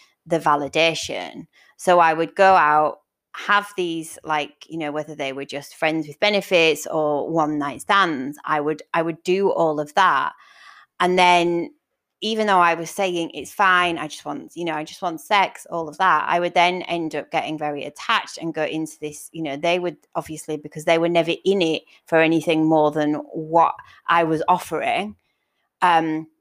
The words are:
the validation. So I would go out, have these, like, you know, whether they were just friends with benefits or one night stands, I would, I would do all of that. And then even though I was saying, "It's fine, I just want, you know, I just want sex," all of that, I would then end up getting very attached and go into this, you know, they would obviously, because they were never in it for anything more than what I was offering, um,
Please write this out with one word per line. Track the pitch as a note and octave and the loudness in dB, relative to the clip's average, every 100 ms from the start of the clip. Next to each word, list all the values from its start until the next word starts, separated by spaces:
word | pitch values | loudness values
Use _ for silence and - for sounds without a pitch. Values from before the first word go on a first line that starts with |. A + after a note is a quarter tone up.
| _ _ D#3+ | _ _ -4
the | E3 | -2
validation. | D#3 D3 C#3 D#3 E3 D#3+ - F#2 F2 - - _ _ _ | 2 0 0 0 0 0 -6 -8 -10 -14 -20 _ _ _
So | - F3 | 2 6
I | E3 | 6
would | D#3+ E3 - | 2 -2 4
go | F#3+ F#3 | 6 6
out, | D3+ D3+ D3+ - _ _ _ | 6 4 2 -2 _ _ _
have | - - G3+ G3+ - | -8 0 0 0 -4
these, | F3 E3 D#3 - | -4 -6 -10 -12
like, | - D3+ C#3+ _ - | -4 -4 -4 _ -14
you | E3 | -8
know, | D3 | -6
whether | D3 D3+ | -6 -8
they | D#3 C#3 | -8 -8
were | C3+ | -8
just | C#3+ C3+ C#3 - | -10 -12 -14 -4
friends | D#3+ D#3+ D3 | -2 -2 -6
with | - | -2
benefits | G#3 G3+ - F3+ D#3+ D3 - | 0 0 2 4 4 2 -2
or | D#3+ D3+ C#3+ - | -2 0 0 -2
one | E3 D3+ D3+ | 0 0 -2
night | C#3+ B2+ | -4 -6
stands, | - G3 F3+ C3+ C#3+ D3 - | 0 2 2 -2 -8 -10 -4
I | D3+ | -2
would, | D3 D3+ - | -2 -6 -4
I | E3+ | -2
would | E3 E3 | -2 -4
do | - F#3+ G3 | -2 0 0
all | - E3 D3+ | 0 0 -2
of | D3 - | -2 2
that. | F#3 C#3 - - - - - - _ - | 2 2 -2 -8 -18 -20 -20 -20 _ -2
And | F3+ F3+ | 2 4
then | F3+ F3 E3+ E3+ E3 - _ _ _ _ | 6 4 2 -2 -4 -12 _ _ _ _
even | G#3+ A3 G#3+ | -4 -2 2
though | F#3+ | 4
I | E3+ | 4
was | E3 D#3+ | 2 -4
saying, | - G3 F3 E3 - | -4 -2 -2 -6 -8
"It's | F#3 | -8
fine, | - F#3+ F3+ F3 E3+ | 0 4 4 2 -2
I | D3+ | -8
just | - D3 | -10 -10
want, | D3 - E3 | -10 -12 -8
you | E3+ | -6
know, | |
I | D#3 | -6
just | D#3 - | -8 -8
want | F3+ D#3+ | -8 -8
sex," | - G#3 F#3 - - | -2 0 0 -4 -10
all | E3+ D#3 | -8 -8
of | - | 0
that, | F#3 D#3 - | 2 2 2
I | F3 | 0
would | F3 F3 | 0 2
then | F3 F3+ | 2 0
end | - E3+ D#3+ | -4 -6 -4
up | D3+ - | -6 -6
getting | E3 - D#3 | -6 -4 -6
very | D3+ D3 | -6 -6
attached | D3 - - A3 - - | -10 -8 -2 -2 -4 -8
and | E3 D#3+ | -8 -4
go | |
into | D#3 D#3+ D#3 - | -4 -4 -8 -10
this, | D3+ D3 - | -12 -12 -14
you | E3 | -10
know, | D#3 C#3 | -8 -2
they | E3+ F3+ | 0 0
would | F3 D3+ _ - | -2 -8 _ -10
obviously, | D3+ D3+ - D3+ | -8 -10 -8 -10
because | D3+ D#3 D#3 | -10 -4 0
they | E3 | 2
were | E3+ | 4
never | E3+ D#3+ - F#3 | 2 0 0 0
in | G3 | 2
it | E3 D3+ - _ - | 2 -2 -6 _ 0
for | E3 | 2
anything | D#3+ E3 E3 D#3 D#3 | 4 2 2 2 4
more | D#3+ D3+ | 4 4
than | D#3 D3+ D3+ - | 2 -2 -2 -6
what | E3 D#3 E3+ - - - - - | -10 0 2 2 0 -14 -10 0
I | E3+ | 2
was | E3 D#3+ E3 | 2 0 2
offering, | F3+ - D#3+ B2+ A#2 G#3 - _ _ _ _ _ _ | 0 -2 -4 -2 -2 -6 -12 _ _ _ _ _ _
um, | F3+ E3 D#3+ D#3 D#3+ _ | 2 2 2 -4 -8 _